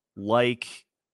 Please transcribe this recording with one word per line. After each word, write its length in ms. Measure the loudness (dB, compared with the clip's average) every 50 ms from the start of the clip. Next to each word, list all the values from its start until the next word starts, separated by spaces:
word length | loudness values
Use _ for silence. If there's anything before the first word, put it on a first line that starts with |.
| _ _ _ -10
like 680 | -2 0 2 4 4 2 0 -2 -8 -16 -16 -20 -20 _ _ _ _ _